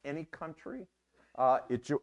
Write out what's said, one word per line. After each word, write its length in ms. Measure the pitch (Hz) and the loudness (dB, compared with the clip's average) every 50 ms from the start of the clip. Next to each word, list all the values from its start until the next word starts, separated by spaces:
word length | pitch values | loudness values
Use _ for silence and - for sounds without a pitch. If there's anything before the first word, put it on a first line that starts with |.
| - | -10
any 200 | 139 143 160 160 | -10 -8 -8 -10
country. 600 | 160 - - - 160 156 - - - 240 262 185 - _ _ _ _ _ _ _ _ - | -12 -14 -12 -12 -12 -14 -14 -14 -14 -14 -14 -14 -18 _ _ _ _ _ _ _ _ -2
Uh, 220 | - 127 127 131 127 - - | 2 4 6 4 4 2 0
it 160 | 123 123 - | -4 -2 0
ju-, 160 | - 147 143 | 0 -2 -2